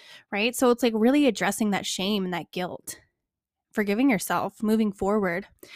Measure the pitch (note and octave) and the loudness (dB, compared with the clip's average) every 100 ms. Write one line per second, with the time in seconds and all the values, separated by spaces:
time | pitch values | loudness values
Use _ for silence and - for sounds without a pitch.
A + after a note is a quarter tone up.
0 | - - _ G3 A#3 - B3 A#3+ B3 A3 | -20 -20 _ -4 -2 2 2 4 2 2
1 | A3+ D4 C#4 G3 F#3 - G#3+ F#3+ - - | 4 4 4 2 -2 0 -2 -2 -4 -4
2 | F#3+ G#3 F#3 E3+ D3 F3+ F3+ - - - | -2 -2 -2 -6 -8 -8 -8 -10 -16 -18
3 | _ _ _ _ _ _ _ - G3+ G3+ | _ _ _ _ _ _ _ -4 -2 2
4 | C#4 G3 - F3 G3 - G#3+ A3 G#3+ G3 | 2 2 0 -4 -4 -4 0 2 0 -2
5 | F#3+ G#3+ F#3 F3 - _ - | 0 0 0 -4 -8 _ -20